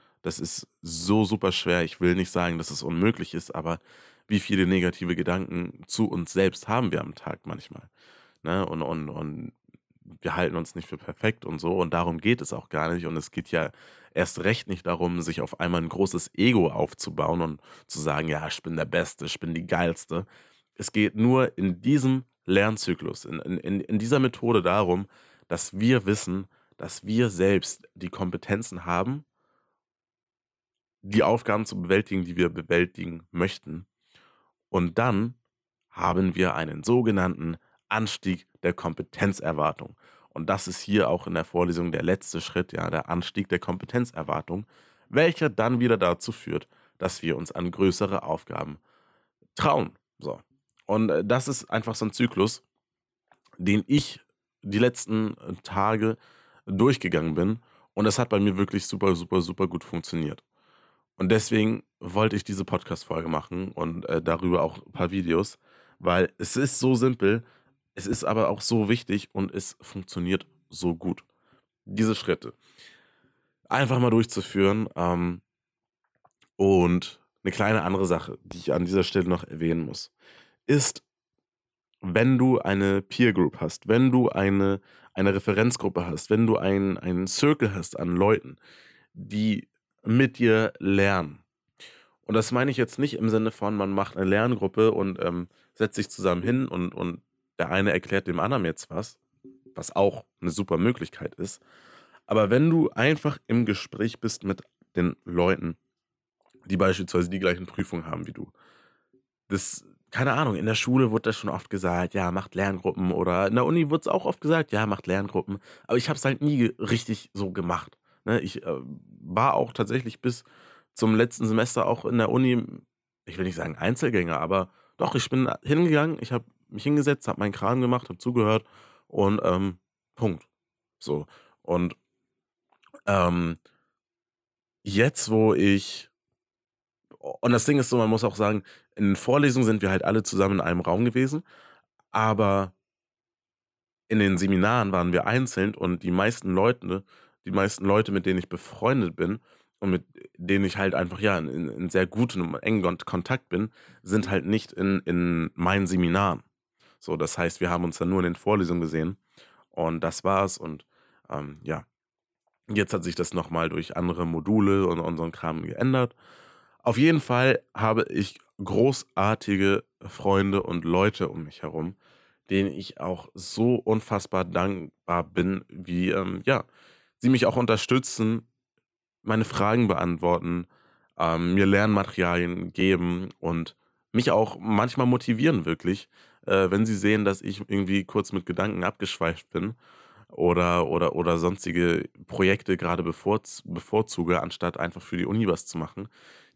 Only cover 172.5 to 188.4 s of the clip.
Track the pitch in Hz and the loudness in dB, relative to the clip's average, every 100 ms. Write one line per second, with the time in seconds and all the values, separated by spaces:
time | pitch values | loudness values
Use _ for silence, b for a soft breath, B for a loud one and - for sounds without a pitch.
172.5 | 95 98 73 95 - 87 90 - - 92 | 0 0 -4 -12 -10 -8 -8 -10 -16 -8
173.5 | - 117 123 - 110 - 101 - 92 87 | 0 2 2 2 -2 0 -6 -2 -2 -2
174.5 | 87 95 95 73 - - 87 82 90 90 | 0 0 -2 -8 -12 -4 -2 -2 0 0
175.5 | 95 - - 90 87 90 98 92 95 - | -2 -6 -14 -6 -2 0 0 -2 -4 0
176.5 | 127 - b b b b _ 120 131 101 | 0 -2 b b b b _ 2 4 4
177.5 | 123 120 110 - 127 - - 110 113 - | 2 2 2 2 0 0 -2 -2 -2 -6
178.5 | _ _ _ _ _ _ _ 104 110 110 | _ _ _ _ _ _ _ -2 0 0
179.5 | - 104 117 110 90 87 85 90 87 87 | 0 2 4 2 2 0 0 0 0 0
180.5 | 87 85 b b b b - 82 82 87 | -4 -6 b b b b -4 -2 0 2
181.5 | 95 98 98 107 101 98 - 87 87 87 | 4 6 6 4 2 0 -2 0 0 -2
182.5 | 90 87 - 92 92 87 87 92 - 85 | -4 -8 0 2 4 2 -2 -6 -8 -4
183.5 | 82 82 - _ _ _ 113 123 98 110 | -4 -6 -12 _ _ _ 0 2 2 2
184.5 | - 110 104 123 139 123 123 - 113 151 | -2 -2 0 0 0 2 2 0 0 2
185.5 | 123 80 80 90 101 - b b b - | 2 -2 -2 -2 -4 -6 b b b 0
186.5 | 95 95 98 110 104 101 107 101 98 95 | 2 4 2 2 2 2 2 2 0 -4
187.5 | 98 101 101 95 98 92 110 98 98 | -8 -4 -2 0 0 0 -4 -2 -4